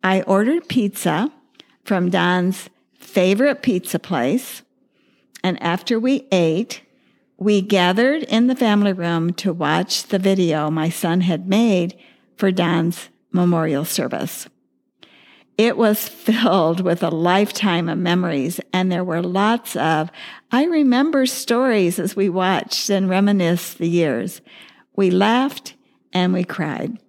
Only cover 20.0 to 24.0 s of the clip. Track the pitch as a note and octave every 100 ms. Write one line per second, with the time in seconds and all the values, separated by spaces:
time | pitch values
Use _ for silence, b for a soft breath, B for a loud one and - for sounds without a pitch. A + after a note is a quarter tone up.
20 | D#3+ B B B B A#3+ D#4 E4 C#4 B3
21 | D4 C#4+ B3+ - - A#3+ C4 A3 F3 F3
22 | F3+ G3+ G3 F3+ F#3 F3+ - - - G3
23 | F#3+ F#3 G3+ G3+ E3+ F3 - - E3+ E3+